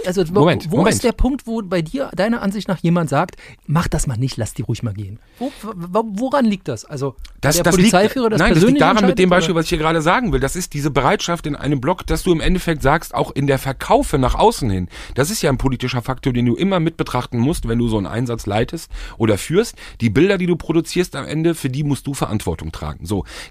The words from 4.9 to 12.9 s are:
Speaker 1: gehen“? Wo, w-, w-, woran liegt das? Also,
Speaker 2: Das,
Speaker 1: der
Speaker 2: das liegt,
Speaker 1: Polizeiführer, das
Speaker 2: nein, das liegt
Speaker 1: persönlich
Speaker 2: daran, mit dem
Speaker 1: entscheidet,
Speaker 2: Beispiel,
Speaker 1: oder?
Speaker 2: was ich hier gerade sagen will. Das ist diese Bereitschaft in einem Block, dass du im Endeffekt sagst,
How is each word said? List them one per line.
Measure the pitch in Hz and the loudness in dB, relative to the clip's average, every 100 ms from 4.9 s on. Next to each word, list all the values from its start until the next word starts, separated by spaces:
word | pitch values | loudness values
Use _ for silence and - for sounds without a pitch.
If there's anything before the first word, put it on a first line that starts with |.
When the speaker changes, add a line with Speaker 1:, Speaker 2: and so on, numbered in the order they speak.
Speaker 1:
gehen“? | 98 95 107 _ - | -8 -12 -14 _ -8
Wo, | 254 | -8
w-, | - 214 | -8 -12
w-, | 190 175 196 226 196 | -10 -4 -2 -2 -4
woran | 254 285 | 0 2
liegt | 226 196 - | 2 0 -6
das? | 117 | -8
Also, | - 139 135 - - - | -8 -6 -6 -8 -18 -2
Speaker 2:
Das, | 135 | 0
Speaker 1:
der | 165 | 4
Speaker 2:
das | 170 185 | 4 6
liegt, | 190 | 6
Speaker 1:
Polizeiführer, | 180 208 269 226 | 6 4 2 0
das | 214 | 2
Speaker 2:
nein, | 196 | 4
das | 160 | 6
liegt | 214 285 | 6 6
Speaker 1:
persönlich | |
Speaker 2:
daran, | 180 220 | 4 4
mit | |
dem | 196 | 4
Speaker 1:
entscheidet, | 220 185 | 4 4
Speaker 2:
Beispiel, | 180 165 | 4 2
Speaker 1:
oder? | 165 | 0
Speaker 2:
was | |
ich | 160 | 0
hier | 170 | 0
gerade | 156 165 | 0 2
sagen | 156 214 240 | 2 2 2
will. | 135 | 0
Das | 131 | -2
ist | 180 - | -4 -6
diese | 147 147 | -4 -2
Bereitschaft | 135 131 196 - 170 156 | 2 2 0 -2 -4 -4
in | 143 | -4
einem | 135 147 | -2 0
Block, | 127 185 - | 0 -2 -2
dass | 160 | -2
du | 190 | 2
im | 160 | 2
Endeffekt | 139 180 170 151 | 2 0 0 0
sagst, | 131 | 2